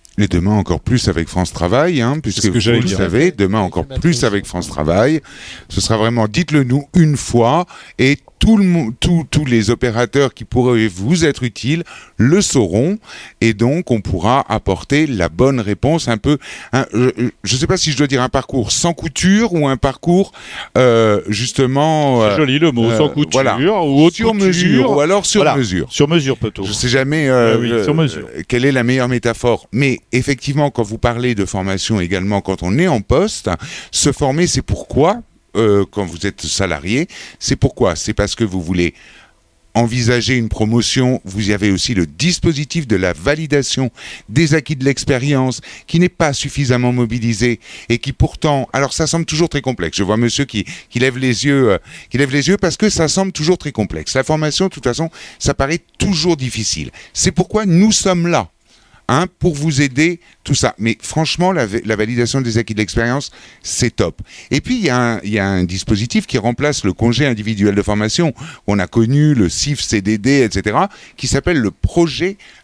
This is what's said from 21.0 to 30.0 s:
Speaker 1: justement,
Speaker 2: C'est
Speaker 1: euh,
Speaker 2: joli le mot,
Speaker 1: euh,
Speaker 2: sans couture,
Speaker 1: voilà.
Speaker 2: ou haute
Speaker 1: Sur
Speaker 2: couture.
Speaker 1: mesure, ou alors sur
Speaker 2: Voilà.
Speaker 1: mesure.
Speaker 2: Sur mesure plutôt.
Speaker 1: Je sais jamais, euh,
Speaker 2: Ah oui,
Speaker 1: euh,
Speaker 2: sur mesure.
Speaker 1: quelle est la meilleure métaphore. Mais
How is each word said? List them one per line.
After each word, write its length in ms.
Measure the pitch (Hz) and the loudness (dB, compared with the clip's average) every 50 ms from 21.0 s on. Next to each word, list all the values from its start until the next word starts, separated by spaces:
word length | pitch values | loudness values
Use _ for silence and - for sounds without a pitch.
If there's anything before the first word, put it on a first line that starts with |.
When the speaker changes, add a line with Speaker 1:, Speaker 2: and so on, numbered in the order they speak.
| 113 110 104 101 - - | 4 4 4 2 0 -2
Speaker 1:
justement, 920 | 107 101 120 123 - - 135 127 131 139 147 160 160 156 151 143 131 120 | -4 -4 -4 -4 -2 0 0 2 2 2 2 2 2 2 2 2 2 4
Speaker 2:
C'est 140 | 110 107 101 | 4 2 2
Speaker 1:
euh, 40 | 98 | 2
Speaker 2:
joli 220 | 156 135 131 147 | 2 2 2 2
le 140 | 160 170 135 | 2 2 2
mot, 100 | 117 117 | 2 2
Speaker 1:
euh, 140 | 113 113 110 | 2 4 2
Speaker 2:
sans 100 | 151 147 | 2 2
couture, 340 | - 147 147 - - 131 | 2 0 -2 0 2 2
Speaker 1:
voilà. 160 | 135 131 104 92 | 2 2 2 2
Speaker 2:
ou 440 | 135 175 220 202 170 147 139 139 | 2 0 2 0 0 2 4 6
haute 120 | 151 170 - | 6 6 4
Speaker 1:
Sur 200 | - 226 226 220 | 2 0 0 0
Speaker 2:
couture. 140 | 208 196 190 | 2 2 2
Speaker 1:
mesure, 440 | 180 170 180 175 - 247 - 254 | 2 2 2 2 4 4 4 4
ou 80 | - 143 | 2 2
alors 260 | 143 160 190 202 180 | 2 2 2 2 0
sur 140 | - - 214 | 0 2 2
Speaker 2:
Voilà. 140 | 175 156 135 | 2 2 2
Speaker 1:
mesure. 340 | 143 127 107 90 90 73 - | 2 0 0 -2 -2 -4 -2
Speaker 2:
Sur 200 | - - 143 - | 0 0 2 2
mesure 280 | 160 170 143 135 127 - | 2 2 0 0 -2 -2
plutôt. 280 | - 113 - - 98 | -4 -6 -6 -6 -8
Speaker 1:
Je 80 | 95 104 | -6 -4
sais 160 | - - 127 | -4 -2 0
jamais, 400 | 120 131 131 135 147 160 151 135 | 0 0 0 0 0 0 0 2
euh, 260 | 131 123 120 117 120 | 4 4 4 4 2
Speaker 2:
Ah 40 | 120 | 2
oui, 120 | 120 120 | 0 0
Speaker 1:
euh, 140 | 120 113 104 | 0 0 0
Speaker 2:
sur 100 | - 147 | 2 2
mesure. 320 | 160 160 135 98 76 67 58 58 71 85 - | 2 2 0 -2 -4 -10 -12 -12 -14 -8 -4
Speaker 1:
quelle 160 | - 123 123 | -2 0 2
est 80 | 139 139 | 2 2
la 100 | 131 120 | 2 0
meilleure 240 | 117 127 131 123 123 | 0 0 0 0 0
métaphore. 640 | 127 120 - 120 113 - - 123 117 - - _ | -2 -2 -2 -2 -4 -2 0 0 0 -2 -2 _
Mais 300 | - 113 143 135 123 - | -2 0 0 0 0 -2